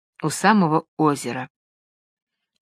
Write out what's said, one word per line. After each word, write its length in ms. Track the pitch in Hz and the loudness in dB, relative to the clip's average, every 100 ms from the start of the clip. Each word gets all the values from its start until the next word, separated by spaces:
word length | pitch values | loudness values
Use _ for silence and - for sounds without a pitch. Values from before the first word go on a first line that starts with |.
| _ - | _ -10
у 80 | 156 | -8
самого 560 | - 190 214 165 160 - - | 0 2 4 2 0 -4 -2
озера. 540 | 156 139 123 123 127 _ _ _ _ _ _ _ _ _ _ _ | 0 0 -6 -10 -12 _ _ _ _ _ _ _ _ _ _ _